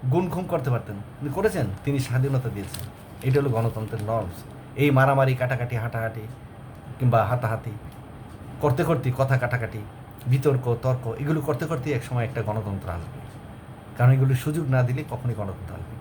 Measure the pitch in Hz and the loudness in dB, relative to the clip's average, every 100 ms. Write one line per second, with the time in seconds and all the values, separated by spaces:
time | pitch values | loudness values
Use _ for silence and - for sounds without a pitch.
0 | 127 156 185 170 185 170 131 123 - 101 | 4 2 2 -2 -2 -2 2 0 -2 -10
1 | - - 143 139 208 190 120 95 - 139 | -10 -8 -4 2 2 2 -2 -2 0 0
2 | 127 123 135 135 117 95 95 - - - | 2 2 2 2 0 -6 -6 -8 -10 -12
3 | - - 131 135 135 113 113 110 110 110 | -16 -4 2 4 4 2 2 -2 -6 -4
4 | 104 113 92 - - - - - 143 131 | -2 0 -2 -8 -14 -16 -12 2 4 6
5 | 135 139 131 127 127 127 120 120 113 113 | 6 6 4 4 0 0 -2 -2 -2 -2
6 | 113 113 107 - - - - - - - | -4 -4 -10 -12 -14 -16 -16 -14 -14 0
7 | 127 117 104 123 110 110 - 107 - - | 4 6 4 2 0 -2 -4 -10 -12 -14
8 | - - - - - - 147 127 170 160 | -16 -16 -16 -14 -14 -2 0 2 2 2
9 | 127 123 131 131 120 123 113 110 104 - | 2 0 2 4 2 0 -2 -6 -10 -14
10 | - - - 131 147 127 123 117 127 127 | -16 -10 2 4 4 2 2 0 2 0
11 | 117 113 147 156 143 139 156 160 127 143 | -2 -4 0 0 2 -2 0 -2 0 -2
12 | - 123 117 120 104 107 101 98 92 87 | 0 -2 0 -2 -2 -2 -2 -4 -4 -6
13 | 80 - - - - - - - - - | -6 -12 -14 -14 -16 -16 -16 -18 -16 4
14 | 123 135 135 131 - 151 147 131 123 127 | 6 8 6 4 2 0 2 4 4 0
15 | 147 120 123 104 98 90 85 87 85 - | -4 -4 -2 -2 -4 -6 -8 -10 -10 -12